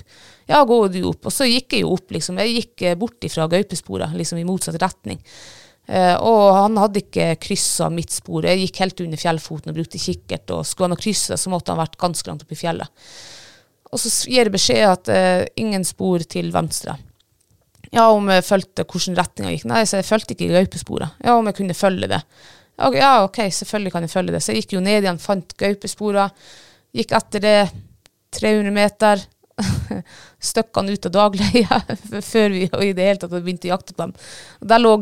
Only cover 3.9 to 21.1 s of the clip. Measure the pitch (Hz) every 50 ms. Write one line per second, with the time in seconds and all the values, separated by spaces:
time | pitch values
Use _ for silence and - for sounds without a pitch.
3.9 | 190 185 180 156 165 180 165 - 170 170 170 175 190 180 - 185 165 165 180 185
4.9 | - _ - 101 95 - - - - - - - - - - _ _ _ _ -
5.9 | - 185 185 180 175 - - 226 226 214 202 196 190 196 196 214 226 208 202 214
6.9 | 196 202 - _ - 175 165 165 160 - - - 98 - - - - - 165 160
7.9 | 165 170 160 - - - - - 165 160 165 175 185 190 185 180 - - 190 185
8.9 | 180 - 175 165 156 - - 170 160 156 - - 165 147 - 160 156 160 160 -
9.9 | - 170 - 185 175 - _ - - - - - 87 82 78 - - - 185 175
10.9 | 175 - - 214 190 - - - 190 180 - 185 180 170 - - 175 160 160 160
11.9 | - - - 175 160 - - 180 165 147 - - 160 - - 165 165 - - -
12.9 | _ _ - - - - - - - - - - - _ _ _ _ _ _ -
13.9 | - 233 - 226 - - - 247 254 254 240 214 196 185 - - 247 226 214 196
14.9 | 180 180 - - 196 190 185 185 180 180 - - - - 226 214 202 190 180 -
15.9 | - - 190 190 180 170 160 - - 180 170 170 170 175 165 160 - - - -
16.9 | - - - - _ _ _ _ _ _ _ _ _ _ _ _ _ _ - -
17.9 | - 233 226 226 214 208 202 196 190 185 180 - 202 190 - _ - - 170 -
18.9 | - 175 - 190 175 180 170 - - - - 180 170 151 - 113 233 226 214 -
19.9 | 202 190 185 - 214 220 - - 220 - 175 170 170 180 190 185 - 170 - -
20.9 | - - - 156